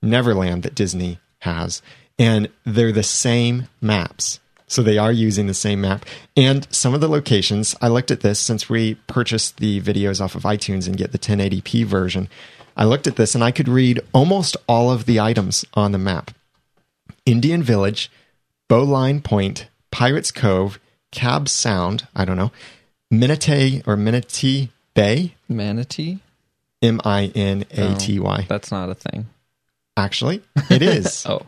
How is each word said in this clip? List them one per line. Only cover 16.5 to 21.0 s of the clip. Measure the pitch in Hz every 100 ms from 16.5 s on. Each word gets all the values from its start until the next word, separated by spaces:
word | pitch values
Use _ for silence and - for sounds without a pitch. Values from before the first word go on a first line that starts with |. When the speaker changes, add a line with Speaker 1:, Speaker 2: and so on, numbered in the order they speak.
| _ _ _ _ _ _ - -
Speaker 1:
Indian | 117 135 170
Village, | 135 110 98 107 - _ _ _ _ _ _
Bowline | 123 139 135 131 143
Point, | 143 104 98 - - _ _
Pirates | - 123 143 -
Cove, | - 110 92 95 101 _ _